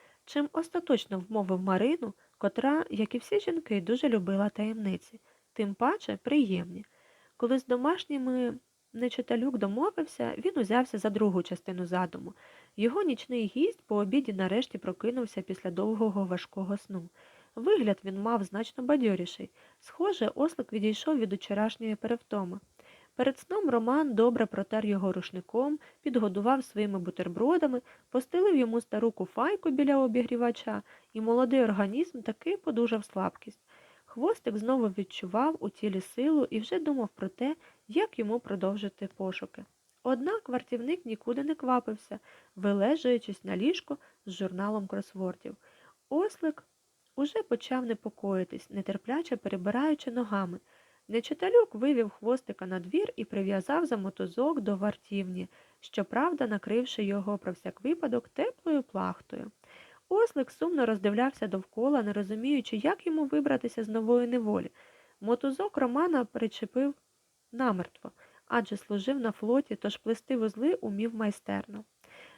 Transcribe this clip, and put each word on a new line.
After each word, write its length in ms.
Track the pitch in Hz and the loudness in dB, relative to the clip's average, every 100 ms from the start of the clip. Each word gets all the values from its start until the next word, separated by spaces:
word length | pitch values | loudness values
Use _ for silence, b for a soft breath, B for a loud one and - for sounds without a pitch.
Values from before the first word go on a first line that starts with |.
| b b - | b b -6
чим 240 | 294 294 | -2 -2
остаточно 680 | 320 330 349 339 247 - 190 | -4 -4 -4 0 0 0 -6
вмовив 420 | 185 214 190 185 | -2 -2 0 0
Марину, 520 | 190 185 240 339 220 b b b | 2 2 2 2 -4 b b b
котра, 480 | 202 233 269 311 - | -2 0 2 2 0
як 260 | 208 214 240 | -2 -2 -4
і 20 | |
всі 220 | - 415 | 0 0
жінки, 420 | - 330 - 202 | 0 -2 -2 -2
дуже 280 | 175 247 294 | 0 0 2
любила 400 | 220 180 196 202 | 2 2 0 0
таємниці, 720 | - 214 220 196 180 - 226 b b b | -2 -4 -2 -2 -4 -8 -20 b b b
тим 200 | - 202 | -4 -4
паче 440 | 196 254 415 - 202 | 0 2 2 -4 -6
приємні. 600 | - 294 214 180 175 180 b b b b b - | 2 4 4 0 -4 -10 b b b b b -2
Коли 220 | 240 262 | 2 2
з 60 | 254 | 2
домашніми 920 | 247 285 370 - 285 254 254 240 240 - _ _ | 2 2 0 -2 -2 0 0 0 -4 -14 _ _
Нечиталюк 640 | 226 240 - - 240 262 240 | -4 -2 -2 -2 0 0 0
домовився, 760 | 196 220 381 381 311 - - - | 0 0 0 -2 -4 -4 -4 -2
він 220 | 339 302 | -2 0
узявся 380 | 196 240 254 208 | 2 2 2 -2
за 120 | 208 | -2
другу 340 | 202 208 180 | 2 2 2
частину 420 | - 180 - 180 175 | -2 -6 -8 -6 -2
задуму. 480 | 180 175 - 185 B B B B - | -2 -2 -6 -14 B B B B -2
Його 260 | 233 339 | 0 2
нічний 420 | 359 233 - 247 208 | 0 -2 -2 -2 0
гість 360 | 254 381 - | 2 0 0
по 140 | - 208 | -2 0
обіді 380 | 202 269 262 | 2 2 0
нарешті 440 | 190 185 214 - 196 | 0 0 0 -2 -6
прокинувся 640 | 185 185 220 254 233 202 | -6 -4 -2 -2 -4 -6
після 300 | 180 185 185 | -8 -6 -4
довгого 540 | 175 208 220 220 196 185 | -2 0 2 0 0 0
важкого 520 | 180 - 196 190 202 | -2 -4 -6 -4 -6
сну. 320 | - 185 170 b b b b 226 | -6 -10 -10 b b b b -4
Вигляд 440 | 294 415 214 190 | 2 4 4 0
він 180 | 196 190 | -4 -4
мав 220 | 220 233 | 0 0
значно 400 | 190 196 226 - | -2 -6 -6 -4
бадьоріший. 680 | 254 294 226 185 180 - 190 b b b | 2 4 4 2 -2 -10 -14 b b b
Схоже, 480 | - - 392 370 214 - | -12 -2 0 2 0 2
ослик 380 | 311 311 - | 0 -2 -6
відійшов 440 | 208 214 214 311 294 | -2 0 0 0 0
від 160 | 214 | 0
учорашньої 600 | 196 - 202 220 - 220 214 | -4 -2 0 0 -2 -6 -4
перевтоми. 640 | 220 233 - 208 175 196 - b b b b - | -4 -4 -4 -6 -4 -8 -14 b b b b -2
Перед 240 | 254 262 | 0 0
сном 300 | - 403 330 | -4 -2 2
Роман 440 | 233 226 285 294 | 2 4 2 2
добре 320 | 214 240 240 214 | 4 4 4 0
протер 400 | - 202 220 208 | -2 -2 -2 0
його 260 | 196 190 | 0 0
рушником, 680 | 180 - 185 - 226 285 302 B B | -2 -6 -10 -4 -2 0 -2 B B
підгодував 600 | 294 240 214 190 220 269 | -2 0 2 2 2 2
своїми 360 | - 202 208 196 | 0 -4 -2 -2
бутербродами, 840 | 175 - 180 175 254 349 294 247 b b b | -4 -4 -4 2 4 4 2 0 b b b
постелив 460 | 254 - 349 403 294 | -2 0 2 6 6
йому 260 | 233 233 | 4 0
стару 300 | - 208 226 | -2 0 0
куфайку 580 | - 185 - 294 403 320 | 0 -4 0 0 2 0
біля 280 | 269 285 277 | 2 4 6
обігрівача, 840 | 254 240 233 240 240 233 226 208 b b b | 4 2 0 0 0 -2 -6 -6 b b b
і 80 | 220 | -4
молодий 420 | 220 240 247 262 | 2 4 4 4
організм 580 | 226 202 202 247 349 247 | 4 4 2 0 -2 -4
таки 360 | 220 - 339 392 | -6 -4 -4 -2
подужав 480 | 320 233 233 220 - | -2 0 2 0 -4
слабкість. 540 | 196 185 - 220 - b b b b - | -4 -4 -4 -14 -20 b b b b -16
Хвостик 520 | 226 320 453 240 208 | -2 0 0 -2 -2
знову 300 | 226 262 220 | 0 2 2
відчував 680 | 190 190 - 180 214 294 320 | 0 -6 -8 -2 0 2 0
у 100 | 202 | -6
тілі 320 | - 214 190 | -4 -4 -2
силу 460 | - - 285 302 - | -4 0 2 4 2
і 100 | 220 | -2
вже 200 | 220 359 | -2 -2
думав 300 | 302 269 214 | 0 0 -2
про 180 | - 190 | -4 -8
те, 280 | - 262 320 b b - | -4 -4 -4 b b -4
як 320 | 277 440 - | 0 0 -2
йому 200 | 214 240 | -2 -4
продовжити 720 | - 196 185 202 202 - 196 - | -4 -2 -2 -2 -6 -8 -10 -6
пошуки. 500 | 190 180 - - - _ _ _ | -6 -6 -10 -14 -20 _ _ _
Однак 460 | 247 254 302 440 - | -2 0 0 -4 -2
вартівник 560 | 247 - 220 247 359 240 | -6 -4 -4 -2 -4 -4
нікуди 380 | 214 - 247 | -6 -4 -2
не 120 | 285 311 | -2 -2
квапився, 640 | 254 247 233 214 - 208 b b b - | 0 0 0 -8 -10 -16 b b b -2
вилежуючись 880 | 202 202 214 311 254 240 - 190 | 0 4 4 4 2 2 0 -10
на 140 | 190 185 | -4 0
ліжку 400 | 262 370 - 285 b b 202 | 0 0 -6 -10 b b -12
з 60 | |
журналом 560 | 175 190 180 208 214 196 | -6 -4 -2 -2 -2 -4
кросвордів. 680 | 196 - 190 185 - - - b b b b _ | -6 -8 -6 -6 -6 -14 -16 b b b b _
Ослик 540 | 294 415 - 320 294 - _ _ _ _ - | -2 -2 -2 -4 -4 -12 _ _ _ _ -4
уже 280 | 294 453 | -2 -2
почав 420 | - 233 - 254 240 | -2 -4 -2 -2 -2
непокоїтись, 840 | 214 214 - 196 190 180 - - | -4 -8 -6 -2 -2 -2 -8 -8
нетерпляче 680 | 202 190 196 - 285 330 240 | -6 -6 -6 -4 -4 -2 -6
перебираючи 720 | 196 190 190 240 302 294 254 | -4 -4 -2 0 2 0 -2
ногами. 480 | 233 214 202 180 180 b b b b - | -4 -2 -2 -2 -8 b b b b -6
Нечиталюк 680 | 226 - 302 370 480 440 208 | -4 -2 -2 6 6 6 2
вивів 340 | 269 254 208 | 2 4 0
хвостика 560 | - 214 254 - - 185 | -2 0 0 -2 -10 -6
на 140 | 185 | -4
двір 340 | 180 311 427 - | -2 -2 0 -4
і 100 | 208 | -4
прив'язав 600 | 202 190 190 190 302 311 | -2 0 0 0 0 2
за 120 | 220 | 0
мотузок 640 | 190 - 185 196 285 294 | -2 -4 -4 0 0 0
до 160 | 208 190 | 0 0
вартівні, 720 | 208 - - 202 185 180 185 b b b | -2 -4 -6 -6 -4 -6 -8 b b b
щоправда, 680 | - - 190 247 339 294 233 | -8 -6 -2 0 2 0 0
накривши 560 | 208 - 226 254 - | -2 0 0 0 -2
його 340 | 202 202 196 202 | -2 -2 -2 -4
про 140 | 185 | -6
всяк 300 | 180 - - | -8 -10 -6
випадок 480 | 262 339 302 240 - | -2 -2 -2 -2 -4
теплою 540 | - 466 - 339 294 | -4 -4 -2 0 0
плахтою. 680 | - 190 185 180 - - 220 - B B B B - | 0 -4 -4 -6 -10 -12 -12 -16 B B B B 0
Ослик 420 | 392 453 285 254 | 2 2 2 -4
сумно 340 | - 330 320 233 | -2 0 2 2
роздивлявся 640 | 208 202 208 262 - 214 | 2 2 2 0 0 -4
довкола, 560 | 190 - 220 262 285 | -4 -6 -2 2 2
не 100 | 208 | 2
розуміючи, 640 | 208 190 214 262 285 - 214 | -2 -2 -2 0 0 0 0
як 280 | 294 415 349 | 0 0 0
йому 200 | 311 285 | 0 2
вибратися 580 | 302 285 262 233 - | 2 2 2 0 -4
з 60 | 220 | -4
нової 380 | 226 220 240 240 | 0 4 4 4
неволі. 440 | 247 214 196 175 b b b b b | 0 0 0 -2 b b b b b
Мотузок 560 | 202 240 277 269 403 - | -2 0 0 -2 -4 0
Романа 480 | 247 262 359 294 226 | 0 2 2 2 0
причепив 720 | - 226 - 208 254 285 - _ _ _ _ _ | -2 -4 -4 -4 0 -2 -4 _ _ _ _ _
намертво, 600 | 233 254 185 - _ - b b b - | -2 0 0 -4 _ -18 b b b -2
адже 320 | 240 202 202 | 0 0 -6
служив 420 | - 202 196 277 | -4 -2 -2 -2
на 120 | 226 | -2
флоті, 440 | - 214 262 - 208 | -2 2 2 0 -4
тож 220 | 208 - | -4 -4
плести 400 | 220 233 - 254 | -4 -4 -2 -2
вузли 360 | 220 214 285 | -2 0 0
умів 420 | 381 220 202 226 220 | 0 -2 -2 -4 -2
майстерно. 680 | 214 - - 196 202 208 - _ B B B | -2 -2 -4 -6 -6 -14 -16 _ B B B